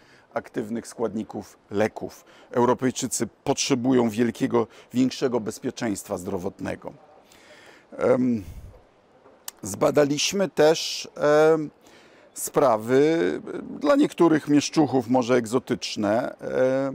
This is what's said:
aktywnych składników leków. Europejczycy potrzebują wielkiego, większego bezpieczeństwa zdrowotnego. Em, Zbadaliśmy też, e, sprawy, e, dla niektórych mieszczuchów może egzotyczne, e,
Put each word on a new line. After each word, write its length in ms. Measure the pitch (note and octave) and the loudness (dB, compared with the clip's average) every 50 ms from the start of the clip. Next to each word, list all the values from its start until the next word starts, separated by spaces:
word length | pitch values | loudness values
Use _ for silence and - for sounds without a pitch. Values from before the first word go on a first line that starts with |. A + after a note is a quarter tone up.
| _ _ _ _ _ _ - | _ _ _ _ _ _ -10
aktywnych 540 | A#2 - - - C3+ A2+ G#2 A#2 A2+ - | -10 -8 -8 -8 -8 -8 -6 -8 -8 -10
składników 680 | - - - A#2 G#2 F#2 A2 G#2+ - - A2 F#2+ - - _ _ - | -10 -8 -6 -6 -4 -4 -6 -8 -8 -10 -14 -14 -14 -20 _ _ -6
leków. 540 | G#2+ G2+ - - - - F3+ - - - _ _ - - - - | -2 0 0 0 -2 -6 -12 -12 -14 -16 _ _ -20 -20 -12 -4
Europejczycy 760 | - B2 A#2+ A#2+ B2 - C3 B2+ - - C3 A2+ - - A#2+ - _ _ - | 0 2 2 2 2 2 0 -2 -2 -2 -6 -4 -4 -4 -6 -6 _ _ -4
potrzebują 680 | - - - - - C#3 B2 A#2 C3 C3 B2 A#2+ A2+ | -4 -2 -2 0 0 0 0 2 2 4 4 2 2
wielkiego, 580 | G#2 A2+ A#2+ A2+ - - C3+ A#2 A2+ A#2 A2 - - - - _ - | 2 0 0 0 0 -2 -2 0 0 0 0 -2 -6 -20 -14 _ 0
większego 460 | B2 C3 B2+ - - D3 B2+ A#2+ A#2 | 0 0 0 0 -2 -4 -2 -2 -2
bezpieczeństwa 800 | G#2 A2 - - - B2 - - B2 A2+ G2 F2+ - - G2+ | -4 -6 -10 -8 -8 -8 -8 -6 -4 -4 -6 -6 -6 -8 -8
zdrowotnego. 760 | F2+ F2 G2 G2 F2+ F2+ G2 - - F#2+ F#2+ F2+ - - E2+ D#2 - _ - - - _ _ - - - - - - - - - - _ - - | -6 -6 -6 -6 -6 -6 -8 -8 -8 -10 -10 -10 -10 -12 -16 -16 -18 _ -20 -20 -20 _ _ -20 -20 -20 -20 -20 -20 -20 -20 -20 -20 _ -16 -8
Em, 460 | - E2+ A2+ B2+ B2 B2+ B2+ A#2+ G#2+ F#2 - - - - - - - _ _ _ _ _ _ _ _ _ - _ _ - - - _ | -2 0 2 2 2 2 0 -2 -4 -6 -10 -16 -18 -18 -20 -20 -20 _ _ _ _ _ _ _ _ _ -20 _ _ -20 -20 -18 _
Zbadaliśmy 880 | - F#2+ F#2+ - D3+ C#3+ C3+ D3 D3 C#3 D3 C#3 - - F#3+ G3+ F#3+ C#3+ | -12 -10 -4 0 0 2 4 2 2 2 0 -2 -2 -2 -2 -2 -2 -2
też, 600 | - - D3+ D#3 E3 - - - - - - - - | 2 4 4 6 4 2 -2 -8 -8 -10 -12 -12 -6
e, 400 | - D3 D3 D3 D3+ D#3 D#3 D#3+ D#3 D3+ - - _ _ - - - _ _ _ _ - _ - | -2 2 4 4 6 6 6 4 2 0 -6 -12 _ _ -20 -20 -20 _ _ _ _ -20 _ -14
sprawy, 1080 | - - - - D#3+ C#3+ B2+ A2 G#2+ A2 A#2 C3 C3+ D3 D#3 E3 E3+ - - - - - - - | -12 -8 -2 0 2 4 4 4 2 2 2 4 4 4 4 2 2 0 -2 -2 -4 -8 -10 -12
e, 260 | - - - - - | -12 -12 -12 -10 -2
dla 160 | - C#4+ C#4+ | 2 2 4
niektórych 520 | - D3+ D3+ - - E3+ D#3+ D#3 C#3+ - | 4 2 2 2 4 4 4 4 2 2
mieszczuchów 600 | - D3 C#3+ - - - D#3+ D3+ A#2+ B2+ C3+ A2 A2+ | 2 2 2 2 2 2 2 2 4 2 0 2 2
może 260 | B2+ B2+ A#2 A#2 B2+ | 2 2 2 2 2
egzotyczne, 1000 | B2 A#2 G#2 B2 B2 - - A#2+ - - - - A2+ G#2 G2+ G#2+ A#2+ C#3 - - - | 2 2 0 -2 -2 -2 -2 -6 -6 -6 -8 -6 -2 0 0 0 0 -2 -4 -8 -10
e, 520 | - C3 C3 C3+ C3 C3 C3 C3+ C#3 C#3 | -8 -4 0 0 2 2 0 0 -2 -4